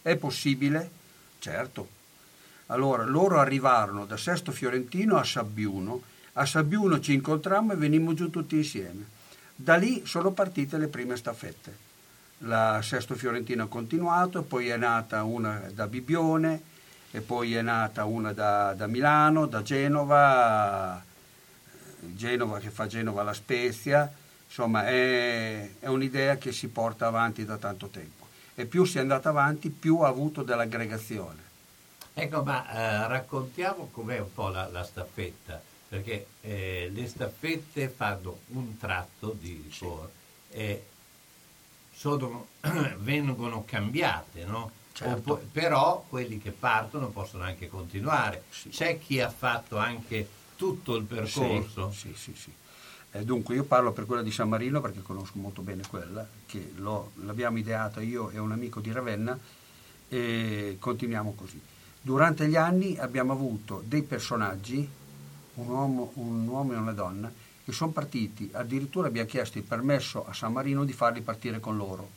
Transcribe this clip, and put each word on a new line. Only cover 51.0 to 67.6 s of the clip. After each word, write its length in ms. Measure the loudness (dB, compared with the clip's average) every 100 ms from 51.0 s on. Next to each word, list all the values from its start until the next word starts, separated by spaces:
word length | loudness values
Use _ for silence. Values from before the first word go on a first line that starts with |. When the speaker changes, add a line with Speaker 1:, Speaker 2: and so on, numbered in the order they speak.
Speaker 2:
percorso? 880 | -2 -4 -4 0 2 2 -2 -4 -6
Speaker 1:
Sì, 200 | -6 -12
sì, 180 | -14 -14
sì, 20 | -16
sì. 160 | -18 -20 -20 -20 -20 -20 -14
Eh, 120 | -8
dunque, 300 | -2 -2 0 -2
io 80 |
parlo 280 | 4 6 4
per 140 | 0 -2
quella 160 | -2
di 80 | -2
San 180 | 0 0
Marino 320 | 2 2 0
perché 220 | -2 -8
conosco 360 | -10 -10 -8 -10
molto 240 | -10 -8
bene 200 | -8 -8 -8
quella, 380 | -10 -8 -10 -12 -14 -12
che 260 | -12 -10 -10
l'ho, 360 | -4 -4 -6 -12
l'abbiamo 340 | -8 -2 0 0
ideata 420 | -2 -2 -4 -4
io 300 | -4 -4 -6
e 80 | -4
un 140 | -4
amico 280 | -4 -6 -6
di 120 | -6
Ravenna 440 | -4 -4 -2 -2 -4 -8 -20 -20 -20 -20 -20 -6
e 680 | -2 0 0 0 -2 -4 -4
continuiamo 540 | -4 -2 -2 -2 -4
così. 260 | -6 -12 -16 -20 -20 -20 -12
Durante 440 | 0 6 6 6 4
gli 100 | 6
anni 400 | 6 4 2 -2
abbiamo 340 | -2 0 0
avuto 500 | 0 -2 -4 -6 -8
dei 180 | 0 0
personaggi, 840 | 0 -4 -2 0 0 -2 -4 -2 -2 -6 -18 -18 -18 -20 -16
un 140 | -10 -4
uomo, 440 | 0 2 0 -2
un 320 | -6 -4 0 0
uomo 260 | 0 0
e 40 | 0
una 160 | -2
donna, 380 | -2 -4 -4 -8 -10 -20 -16